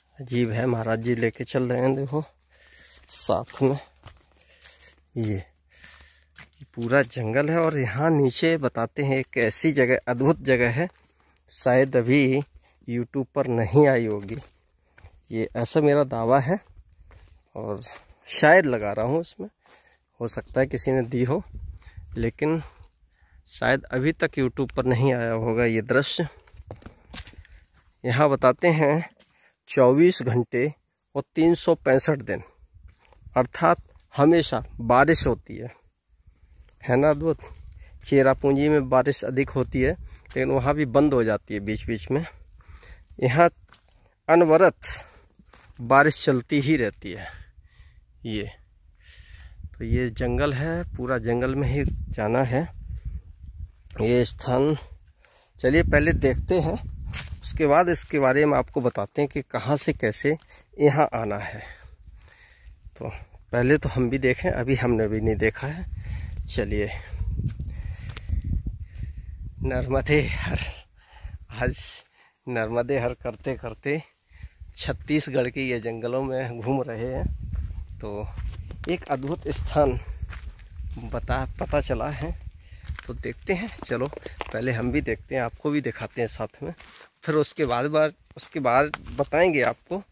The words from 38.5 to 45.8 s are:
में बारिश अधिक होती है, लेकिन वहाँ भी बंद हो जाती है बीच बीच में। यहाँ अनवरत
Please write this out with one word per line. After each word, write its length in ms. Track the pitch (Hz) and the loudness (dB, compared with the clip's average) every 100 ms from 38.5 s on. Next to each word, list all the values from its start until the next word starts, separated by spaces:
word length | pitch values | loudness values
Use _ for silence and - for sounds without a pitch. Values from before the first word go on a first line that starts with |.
| 139 147 | 2 4
में 200 | 151 131 | 2 4
बारिश 340 | 131 131 135 - | 2 2 0 -2
अधिक 240 | 131 135 | -2 -2
होती 300 | 135 127 131 | -2 -2 0
है, 100 | 131 | 0
लेकिन 600 | 175 - - - - 131 | -2 -10 -18 -10 -4 0
वहाँ 220 | 135 127 147 | 0 0 0
भी 100 | 143 | 2
बंद 260 | 127 151 | 4 4
हो 100 | 131 | 4
जाती 300 | 113 104 - | 2 0 -4
है 60 | 104 | -8
बीच 240 | 101 107 - | -4 -6 -4
बीच 240 | 113 - | -8 -4
में। 140 | 135 170 - - - - - - - - - | -4 -4 -12 -20 -20 -20 -20 -20 -20 -20 -2
यहाँ 300 | 127 139 170 - _ _ _ _ _ _ - | 0 4 4 2 _ _ _ _ _ _ 2
अनवरत 460 | 165 170 151 170 - - - - - _ _ _ - - - | 6 8 8 6 4 -10 -10 -14 -20 _ _ _ -20 -20 -10